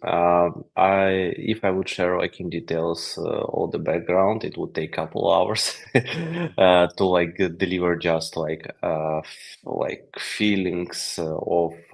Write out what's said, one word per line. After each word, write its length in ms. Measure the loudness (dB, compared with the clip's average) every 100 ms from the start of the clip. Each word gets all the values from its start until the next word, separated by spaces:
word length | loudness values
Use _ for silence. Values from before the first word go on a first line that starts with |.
Um, 640 | -2 2 4 6 4 0 -8 2
I, 560 | 4 4 4 2 0 -2
if 280 | -4 -2
I 60 | 0
would 180 | 0 -2
share, 300 | 0 0 2
like, 200 | -2 -4
in 100 | -6
details, 680 | -6 -4 -2 -2 -2 -6 -6
uh, 220 | -4 -4
all 260 | -4 -2 -2
the 100 | -2
background, 680 | -2 -2 0 2 2 2
it 140 | -4 -6
would 160 | -6
take 180 | -4 -6
couple 400 | -6 -6 -2 2
hours, 420 | 4 2 0 -4 -6 -2
<laughs> 640 | 0 0 -4 -6 -6 -4 4
uh, 300 | 6 8 4
to, 160 | 2
like, 360 | 2 2 2 0
uh, 80 | -2
deliver 480 | 0 -2 0 0 0
just, 400 | 0 0 -2 -4
like, 300 | -4 -4 -8 -6
uh, 360 | -4 -2 -2 -4
f-, 360 | -6 -14 -20 -16
like, 500 | -8 -4 -4 -6 -12 -14
feelings, 1000 | -10 0 2 2 0 -2 -4 -6 -8 -4
uh, 160 | -4 -4
of, 360 | 0 2 0 -2 -6